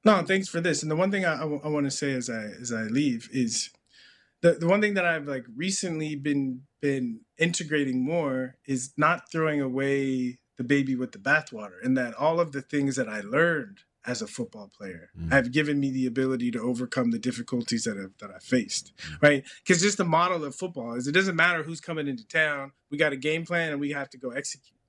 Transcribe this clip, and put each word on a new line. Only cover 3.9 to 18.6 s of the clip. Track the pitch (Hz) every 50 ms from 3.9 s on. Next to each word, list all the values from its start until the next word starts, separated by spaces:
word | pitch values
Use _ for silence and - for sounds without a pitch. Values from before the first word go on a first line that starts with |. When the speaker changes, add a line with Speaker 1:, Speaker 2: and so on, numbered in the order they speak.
| _ - - - _ _ _ _ _ _
Speaker 1:
the, | - 170
the | 165 - 170 170
one | 196 208
thing | 214 208 202
that | 190 180
I've, | 170 165 156 143
like, | 143 139 131 117 123 110
recently | 127 170 190 196 - - 180 165 156 156 151 151
been, | 143 139 151 143 143 135 131 127 131 139 _ _ _
been | - 143 139 135 127 120 113 - _ _ _
integrating | - 160 175 170 - 165 147 156 147 139 135 127 127 127
more | 143 165 175 156 139 131 131 127 127 - _ _
is | - 135 127 131 - _
not | - 147 156 175 - - -
throwing | - 165 160 156 151 147
away | 139 131 127 135 135 139 139 139 135 135 131 127 127 123 123 _ _ _ _
the | - 123
baby | 117 143 139 135 135 131
with | 123 127 120
the | - 101
bathwater, | 98 135 147 156 151 - 120 107 104 98 90 90
and | 113 127 131
that | 131 123 120 113
all | 117 143 156 165 170
of | 170 156
the | 135 139
things | 127 _ - 143 139 139 127
that | 135 123 110
I | 107 107
learned | 98 101 123 147 170 170 165 147 120 101 98 - _ _ _ _ -
as | 127 123 -
a | 110 104
football | - - 117 - - 107 101 101 _
player | _ 104 95 90 85 78 _ _ 82
Speaker 2:
Mm. | 82 82
Speaker 1:
have | 135 139 123 123
given | 127 151 151 147 147 143
me | 139 135
the | 131 131 131
ability | 123 117 135 131 131 131 120 123 123
to | 113 117
overcome | 110 127 123 117 127 120 - 135 123 117
the | 113 113
difficulties | - 127 117 120 120 - 131 120 117 - 120 113
that | - 117 104 98
I've, | 98 95 _ _
that | 107 101
I | 98 -
faced, | - - 127 127